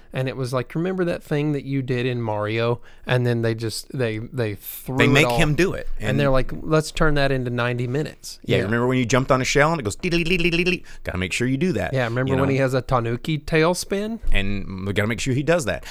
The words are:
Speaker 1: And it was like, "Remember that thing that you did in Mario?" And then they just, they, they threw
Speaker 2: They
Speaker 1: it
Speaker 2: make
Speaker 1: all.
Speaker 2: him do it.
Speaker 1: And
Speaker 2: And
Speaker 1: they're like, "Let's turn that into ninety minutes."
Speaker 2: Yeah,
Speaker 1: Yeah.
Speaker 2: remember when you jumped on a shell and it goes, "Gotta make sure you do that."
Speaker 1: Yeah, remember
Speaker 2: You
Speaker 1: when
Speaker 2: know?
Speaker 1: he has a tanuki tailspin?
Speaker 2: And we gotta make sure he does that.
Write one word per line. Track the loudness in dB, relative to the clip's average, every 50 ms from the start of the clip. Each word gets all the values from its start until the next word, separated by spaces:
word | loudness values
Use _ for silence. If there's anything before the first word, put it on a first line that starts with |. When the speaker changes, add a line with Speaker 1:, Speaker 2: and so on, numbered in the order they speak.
| -20 -8
Speaker 1:
And | -6 -4 -4 -4
it | -4
was | -4 -4 -2
like, | -2 -4 -4 -4 -4
"Remember | -4 -2 -2 -2 -2 -2
that | -2 -2 -4 -4
thing | -4 -2 0 0 0
that | -2 -2 -4
you | -4 -4 -2
did | -2 -2 -2 0 0
in | -2 -2 -2
Mario?" | -2 -2 -2 -2 -2 -2 0 0 0 0 0 -2 -6 -12 -20 -14 -4
And | 0 0 2 2
then | 2 2 2
they | 0 0 0
just, | -2 -4 -6 -6 -8 -10 -8 -4
they, | -4 -2 -2 -2 -4
they | -8 -8 -4 -4 -4 -4 -4
threw | -6 -10 -14 -14 -12 -10 -4 0 2
Speaker 2:
They | 4
Speaker 1:
it | 6
Speaker 2:
make | 6 6 4
Speaker 1:
all. | 4 4 2
Speaker 2:
him | 4 4 4
do | 4 2 2
it. | 0 -2 -4 -4 -4 -2
Speaker 1:
And | 0 0
Speaker 2:
And | 0 2
Speaker 1:
they're | 2 4
like, | 4 4 2 2 -2 -6
"Let's | -2 2 2 2 2 0
turn | 0 2 2 4 4
that | 4 2 2
into | 2 0 -2 -2
ninety | -2 -2 0 0 -2 -2 -2 -2
minutes." | -2 -2 -4 -4 -8 -12 -16 -16 -16 -10 -2
Speaker 2:
Yeah, | 0 0 0
Speaker 1:
Yeah. | 2
Speaker 2:
remember | 2 2 2 2
when | 2 2 2
you | 2
jumped | 2 2 2 4 4
on | 2 2
a | 2
shell | 2 4 4 4 4
and | 2 0
it | -2
goes, | -4 -4
"Gotta | -4 -2 -2 0 0 0 0 0 0 2 0 0 2 0 0 -2 -2 -6 -12 -16 -12 -8 -6 -4 -4
make | -2 -2
sure | -2 -2 0 0
you | 0
do | 0 0 0
that." | 0 -2 -2 -2
Speaker 1:
Yeah, | -2 -2 -2
remember | -2 -2 -2 0 0 2
Speaker 2:
You | 2
Speaker 1:
when | 2 2
Speaker 2:
know? |
Speaker 1:
he | 2 2
has | 2 2 0
a | -2
tanuki | 0 0 0 0 0 -2 -4 -4 -2 -4 -4 -4
tailspin? | -2 0 2 2 4 2 2 -2 -4 -4 -4 -4 -4 -6 -6 -2 2 4
Speaker 2:
And | 4 4 4 2 0 -2 -4 -6 -8 -6 -4
we | -2
gotta | 0 0 0 0
make | -2 -2
sure | -2 -2 -2
he | 0
does | 2 2 2 2 0
that. | -2 -4 -6 -8 -12